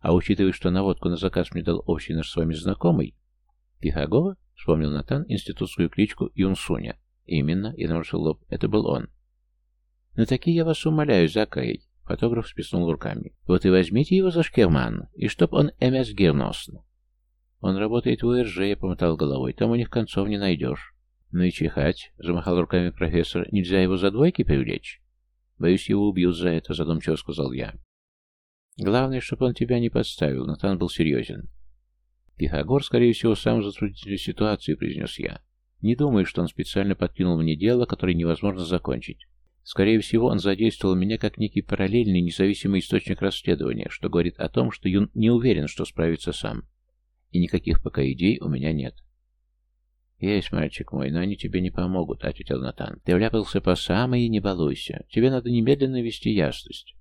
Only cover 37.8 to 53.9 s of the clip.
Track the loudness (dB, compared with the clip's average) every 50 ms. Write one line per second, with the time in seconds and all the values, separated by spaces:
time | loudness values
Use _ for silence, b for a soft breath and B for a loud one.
37.8 | 2 0 -2 -2 0 0 0 2 2 0 0 0 0 -4 -2 -2 -4 -2 -4 -4
38.8 | -2 -2 -6 -4 -6 -10 -16 _ -18 _ _ _ _ _ _ _ _ -12 0 2
39.8 | 4 4 4 4 2 2 0 2 2 2 0 2 0 0 0 2 2 0 0 0
40.8 | 0 2 2 2 2 0 -2 -2 -2 -4 -2 -2 -4 -2 -2 -4 -4 -2 -2 -2
41.8 | 0 2 2 2 2 4 4 2 2 0 0 2 2 2 2 0 0 0 0 0
42.8 | 0 0 -2 -2 -2 -2 -6 -2 -2 -4 -4 -4 -2 -2 -2 0 0 -4 -4 -4
43.8 | -6 -8 -10 -8 -8 -2 0 0 0 0 -2 -4 -8 -4 0 0 0 0 -2 -4
44.8 | -4 0 2 2 2 0 0 0 2 4 4 4 4 2 2 2 0 -4 -4 -6
45.8 | -8 -8 -2 -2 0 0 0 -2 -4 -8 -8 -6 -6 -8 -8 -8 -12 -14 _ _
46.8 | _ _ _ _ _ _ _ _ _ _ 0 0 0 2 0 -2 0 4 4 4
47.8 | 4 4 -2 0 0 0 0 2 2 2 2 2 -2 -4 -4 -2 -2 -2 -2 -2
48.8 | -4 -6 -10 -14 -20 _ _ _ _ _ _ _ _ _ _ _ _ _ _ _
49.8 | _ _ _ _ _ _ _ _ -2 0 0 0 0 0 -2 -2 -2 -2 -4 -8
50.8 | -12 -8 -6 -4 -4 -2 -2 -2 -2 -2 -4 -6 -8 -4 -2 -2 -2 -2 -2 -2
51.8 | -2 -2 -2 -2 -2 -4 -6 -6 -6 -6 -6 -6 -6 -6 -4 -4 -4 -6 -6 -8
52.8 | -10 -10 -10 -8 _ 2 2 4 4 2 2 0 -2 0 -2 -2 2 2 0 0
53.8 | 0 -2